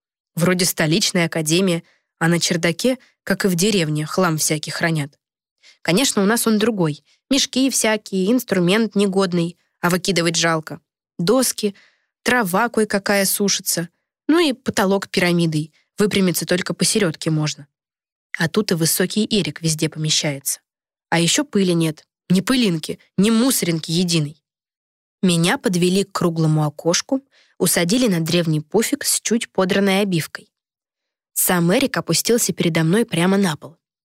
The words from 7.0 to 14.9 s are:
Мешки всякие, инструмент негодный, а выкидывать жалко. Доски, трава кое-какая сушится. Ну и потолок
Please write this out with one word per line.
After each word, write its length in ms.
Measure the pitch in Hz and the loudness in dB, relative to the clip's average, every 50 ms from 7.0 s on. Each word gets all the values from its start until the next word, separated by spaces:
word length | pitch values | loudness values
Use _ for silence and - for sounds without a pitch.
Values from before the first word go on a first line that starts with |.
| _ _ _ _ _ - | _ _ _ _ _ -2
Мешки 400 | 269 277 - - - 247 269 262 | 0 0 0 0 0 0 0 0
всякие, 600 | 220 - - 220 220 214 - - 202 190 185 196 | 0 0 0 0 0 -2 -4 -4 -2 0 2 2
инструмент 640 | 247 254 - - 196 185 175 175 196 226 226 202 - | 2 0 0 0 0 0 2 2 2 2 0 0 0
негодный, 640 | 202 202 196 185 196 196 180 175 175 170 170 170 _ _ _ _ _ | 0 0 0 2 0 0 0 0 -2 -2 -2 -6 _ _ _ _ _
а 100 | - 175 | -2 0
выкидывать 460 | 180 175 - 202 180 151 165 175 170 | 0 0 -2 -2 -2 0 0 0 0
жалко. 440 | - 170 165 165 160 - - - - _ _ _ _ _ _ _ - | 0 0 0 0 -2 -4 -8 -14 -16 _ _ _ _ _ _ _ -2
Доски, 560 | 175 180 233 262 247 - - - - 202 196 _ _ _ _ _ _ _ _ _ | 0 2 2 2 2 0 -2 -4 -4 -6 -6 _ _ _ _ _ _ _ _ _
трава 460 | - - 247 247 220 175 175 196 240 233 | -4 -2 0 0 0 0 0 0 -2 0
кое-какая 560 | 233 220 214 214 214 196 202 - 202 202 196 | 0 -2 0 0 -2 -2 0 0 0 0 0
сушится. 640 | 190 - - 208 196 - - - - - 170 170 170 _ _ _ _ _ _ _ - | 0 0 -2 -2 -2 -2 -2 -4 -4 -4 -4 -4 -6 _ _ _ _ _ _ _ 2
Ну 100 | 302 349 | 2 2
и 140 | 339 285 | 2 2
потолок 560 | 240 - - - - - 202 190 | 0 -4 -6 -4 -2 0 0 2